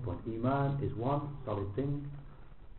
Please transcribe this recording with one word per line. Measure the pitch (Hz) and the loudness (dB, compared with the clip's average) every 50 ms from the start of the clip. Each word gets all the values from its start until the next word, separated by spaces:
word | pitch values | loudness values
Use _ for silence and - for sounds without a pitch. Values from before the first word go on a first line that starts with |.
| - | 2
point. | 95 82 - - | -2 -2 -2 -4
Iman | 117 110 113 120 131 139 139 139 139 143 143 - | -4 -2 2 4 4 6 6 4 4 2 2 2
is | 95 101 | 0 0
one | 107 120 135 143 143 143 - - - - | 2 2 4 4 2 2 -2 -6 -4 -2
solid | 107 104 101 98 98 - | -2 0 0 0 0 0
thing. | 127 139 143 143 143 - - - - - - - - - - - - - - - | 0 2 2 0 0 -2 -6 -8 -8 -10 -10 -12 -12 -12 -12 -12 -12 -12 -12 -12